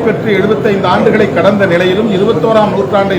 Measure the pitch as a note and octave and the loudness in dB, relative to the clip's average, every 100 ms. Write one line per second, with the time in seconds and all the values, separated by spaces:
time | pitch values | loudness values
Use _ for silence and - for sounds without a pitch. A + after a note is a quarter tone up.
0 | A3+ G3 A3 F#3+ G#3 G3+ G#3+ F#3+ F#3 F#3 | 0 -2 -2 0 0 0 0 0 0 0
1 | A3 G#3+ G3+ F3 F#3+ G#3 F#3+ E3+ F#3 F#3+ | 2 2 0 0 0 2 0 0 0 0
2 | A3 F#3 G#3 F3+ A3+ A3 G#3 F#3+ G3 G3+ | 0 0 0 0 0 0 0 -2 -2 -2
3 | F#3+ | 0